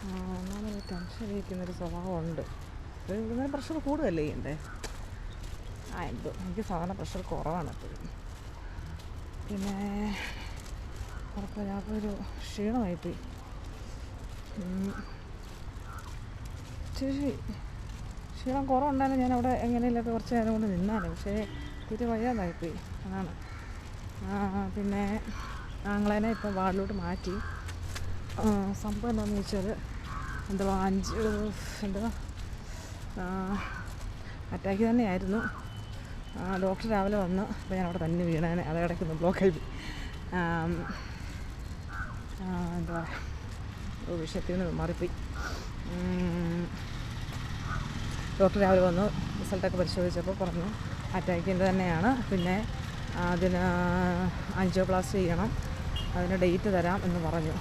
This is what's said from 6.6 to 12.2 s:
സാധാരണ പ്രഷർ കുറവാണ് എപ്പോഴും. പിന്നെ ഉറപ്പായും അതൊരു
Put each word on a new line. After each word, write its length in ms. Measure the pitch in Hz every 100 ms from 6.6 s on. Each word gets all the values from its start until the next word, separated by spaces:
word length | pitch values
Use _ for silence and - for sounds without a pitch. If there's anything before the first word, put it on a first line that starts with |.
| 220
സാധാരണ 240 | 175 175 196
പ്രഷർ 200 | 214 196 185
കുറവാണ് 380 | 156 147 170 151
എപ്പോഴും. 280 | - - - - - - - - - - - - - - - - - -
പിന്നെ 260 | 202 196 196 202 202 214 196 - - - - - - - - - - - -
ഉറപ്പായും 360 | 196 - 202 196
അതൊരു 340 | 196 214 214 202